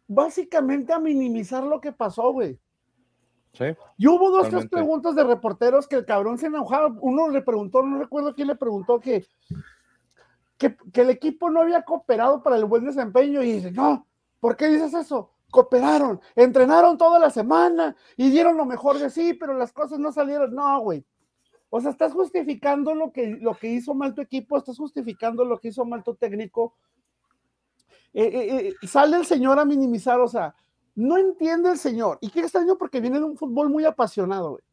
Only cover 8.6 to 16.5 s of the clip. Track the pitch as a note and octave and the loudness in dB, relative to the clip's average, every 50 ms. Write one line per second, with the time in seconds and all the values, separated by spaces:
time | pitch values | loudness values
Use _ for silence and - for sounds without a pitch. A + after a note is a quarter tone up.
8.6 | C4+ A#3 G#3 G3 F3+ - A#3+ A#3+ - C4 A#3 F#3+ - _ _ _ _ - - - | -4 -6 -6 -6 -2 0 -2 -2 0 -2 -4 -4 -4 _ _ _ _ -16 -16 -16
9.6 | - - _ _ _ _ _ _ _ _ _ _ _ _ _ _ _ _ _ - | -16 -20 _ _ _ _ _ _ _ _ _ _ _ _ _ _ _ _ _ -4
10.6 | - D4 - _ - F#3+ - B3 B3 B3+ B3 B3+ - D#4 D#4 - F4 F4 D#4 E4 | -4 -4 -4 _ -18 -6 2 2 4 4 2 0 -2 -6 -4 -2 -4 -2 2 2
11.6 | E4 E4 F4 E4+ E4+ - E4 D#4 - - A#3+ A3 A#3 C4+ C#4+ D4 - D4 B3 A3+ | 2 2 2 0 -2 -2 -8 -6 -2 -2 0 2 2 2 0 2 2 0 2 2
12.6 | G#3+ G3+ A3+ A#3 A#3 C#4+ C4+ C4+ B3 G#3+ F#3+ B3+ C#4 C#4+ C#4+ C#4+ B3 A#3+ A3 G3+ | 2 2 0 0 0 -2 -6 -6 -6 0 2 2 2 2 2 -2 0 0 -2 -2
13.6 | F3+ F3+ F3+ A#3+ C#4 D4 C#4+ A#3+ - _ _ _ _ _ _ - - A#3 A#3 - | -4 -6 -4 0 0 0 0 0 -4 _ _ _ _ _ _ -4 -2 -2 -2 0
14.6 | D4 D#4 D4+ D4+ D#4+ D4 D4 E4+ D4+ - D4 A#3 F#3+ _ _ _ _ _ - B3+ | 2 2 2 2 0 -2 -4 -6 -6 -6 -6 -8 -8 _ _ _ _ _ 4 4
15.6 | B3+ B3+ B3+ B3 C4 C#4+ D4+ D4+ C#4+ B3+ G3 F3+ _ - - A#3+ A#3+ C4 | 6 6 4 2 2 4 2 2 2 0 -2 -6 _ -6 6 6 6 6